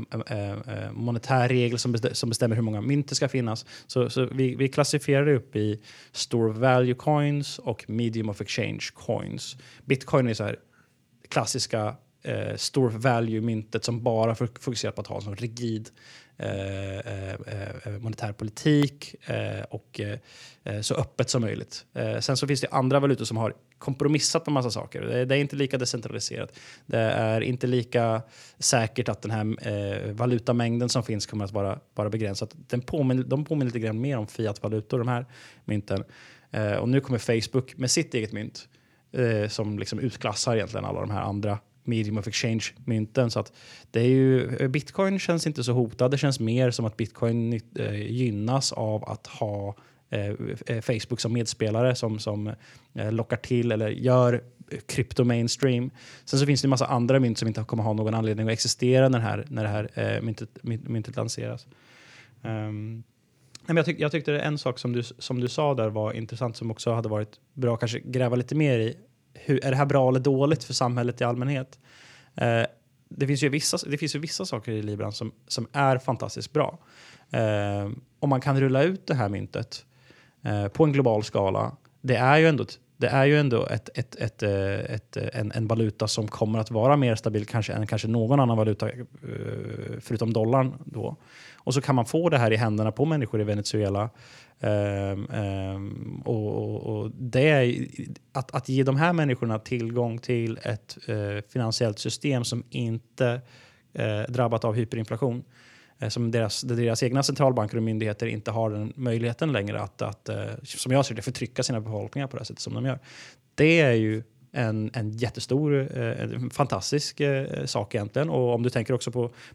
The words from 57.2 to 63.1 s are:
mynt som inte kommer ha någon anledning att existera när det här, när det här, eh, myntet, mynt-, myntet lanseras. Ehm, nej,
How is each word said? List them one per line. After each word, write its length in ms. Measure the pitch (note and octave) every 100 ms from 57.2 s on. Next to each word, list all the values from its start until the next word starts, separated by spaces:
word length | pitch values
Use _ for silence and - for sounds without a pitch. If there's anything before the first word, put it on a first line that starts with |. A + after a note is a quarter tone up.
mynt 180 | B2 G#2+
som 100 | A2+
inte 140 | A2
kommer 180 | A2 A2+
ha 100 | A2
någon 220 | G#2+ G#2+
anledning 320 | A2+ A2 G#2+ A2
att 60 |
existera 560 | A2 - - B2 C3 C3
när 100 | B2
det 60 |
här, 220 | A2 G#2 -
när 140 | A#2+
det 60 | G#2
här, 220 | G#2 G#2+
eh, 280 | - G#2+ A2
myntet, 280 | A2+ A2 A2 -
mynt-, 260 | A#2+ A2+ -
myntet 280 | A#2 A2 A2+
lanseras. 500 | A2+ - A2+ A#2+ - - _ - - - - _
Ehm, 520 | A2+ A2 G#2+ G#2 G#2+
nej, 80 | A2+ -